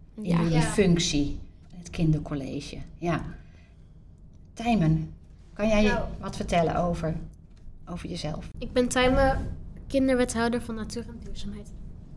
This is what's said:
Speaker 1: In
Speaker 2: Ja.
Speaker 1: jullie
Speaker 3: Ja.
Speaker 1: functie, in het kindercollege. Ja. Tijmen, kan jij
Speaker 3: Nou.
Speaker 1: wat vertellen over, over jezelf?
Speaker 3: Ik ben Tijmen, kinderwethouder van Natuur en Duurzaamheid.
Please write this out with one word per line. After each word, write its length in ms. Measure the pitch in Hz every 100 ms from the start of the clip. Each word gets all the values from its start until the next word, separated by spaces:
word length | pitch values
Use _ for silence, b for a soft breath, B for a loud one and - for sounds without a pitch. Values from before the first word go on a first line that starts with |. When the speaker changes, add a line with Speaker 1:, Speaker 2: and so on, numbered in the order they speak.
| - -
Speaker 1:
In 80 |
Speaker 2:
Ja. 140 | 202 170
Speaker 1:
jullie 140 | 165
Speaker 3:
Ja. 80 | 160
Speaker 1:
functie, 800 | 156 - 190 170 - 147 143 - - - -
in 60 | 175
het 120 | 170
kindercollege. 880 | - 160 151 - 147 131 135 - - - -
Ja. 260 | 170 151 - - B B B - - - - - - - -
Tijmen, 600 | - 233 220 160 160 156 - - - -
kan 140 | - 214
jij 160 | 208
Speaker 3:
Nou. 240 | 208 - - -
Speaker 1:
wat 160 | 190 -
vertellen 400 | 208 180 160 165
over, 400 | 175 165 160 160 - - - - - - -
over 240 | 175 -
jezelf? 400 | 175 151 - - -
Speaker 3:
Ik 140 | 240
ben 140 | 254 247
Tijmen, 680 | 254 254 262 269 262 - - - - -
kinderwethouder 760 | 269 262 254 247 226 233 240
van 140 | - 220
Natuur 300 | 214 233 220
en 120 | 233
Duurzaamheid. 480 | - 208 202 208 208 - - - -